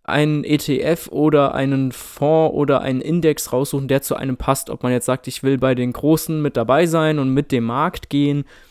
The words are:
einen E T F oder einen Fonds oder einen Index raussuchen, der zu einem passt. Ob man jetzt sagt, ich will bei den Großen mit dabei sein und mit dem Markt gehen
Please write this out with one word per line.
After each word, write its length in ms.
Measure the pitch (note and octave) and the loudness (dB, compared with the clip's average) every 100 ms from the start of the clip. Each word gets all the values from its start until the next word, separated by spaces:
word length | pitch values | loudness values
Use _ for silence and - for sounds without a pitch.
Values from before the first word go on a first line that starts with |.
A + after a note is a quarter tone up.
einen 400 | - A#2 D3+ D3+ | -4 0 2 0
E 160 | - D3 | 0 -2
T 200 | - C3+ | 0 0
F 280 | D3+ E3+ - | 0 -2 -4
oder 480 | - D3+ D3 C#3 - | 0 4 4 2 0
einen 360 | C3+ C3+ C3 | 0 0 -2
Fonds 640 | - - - D3 D#3+ D#3+ D3 | -4 -12 -2 2 4 2 2
oder 260 | C#3+ C#3 | 2 2
einen 200 | - C3 | 0 -2
Index 500 | - E3+ D#3+ D3 - | 0 0 2 0 -2
raussuchen, 360 | B2+ C#3+ C#3 C3+ | -2 -2 -2 0
der 160 | C3+ | 0
zu 120 | - - | 0 -4
einem 220 | C3+ B2+ | -4 -4
passt. 320 | - - - | -2 -2 -4
Ob 140 | D3+ | -6
man 80 | B2 | -2
jetzt 160 | B2 - | -2 -2
sagt, 200 | C3 - | -4 -6
ich 140 | - | -4
will 160 | C3+ C3+ | -2 0
bei 160 | C3 | 0
den 200 | B2+ B2 | 0 -2
Großen 460 | A#2+ C#3+ D#3+ - D#3 | -2 2 2 0 -2
mit 140 | D3 B2 | -2 -2
dabei 300 | A2+ C#3 E3+ | 2 2 4
sein 320 | D#3+ D#3 D3+ | 2 2 2
und 160 | C3 | 2
mit 180 | C3 D3 | 0 0
dem 120 | B2+ A#2 | 0 0
Markt 460 | B2 E3 - - | 0 -2 -4 -4
gehen 340 | C#3+ C#3+ C#3+ - - - | 0 0 0 -4 -14 -20